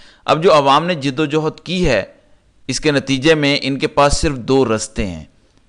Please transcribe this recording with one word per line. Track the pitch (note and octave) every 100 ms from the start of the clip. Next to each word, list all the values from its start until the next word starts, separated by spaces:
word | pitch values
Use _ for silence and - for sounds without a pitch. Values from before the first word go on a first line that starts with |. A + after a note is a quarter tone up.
| - _ -
अब | D3
जो | E3
अवाम | D#3 C#3 C#3+
ने | E3+ F3
जिद्दोजहद | C3+ C3+ D#3 D#3 D#3 D3 -
की | F3+
है, | E3+ A2 - - _ _ _ _ -
इसके | B2+ D3+
नतीजे | D3 - C3+ C#3+
में | D#3+ C#3+ C#3
इनके | C3+ C3+ D3
पास | D3 C#3+ C#3
सिर्फ | D#3+ C3+
दो | A2 C3+
रास्ते | B2+ A2 - -
हैं, | G#2 E2 D2 _ _ _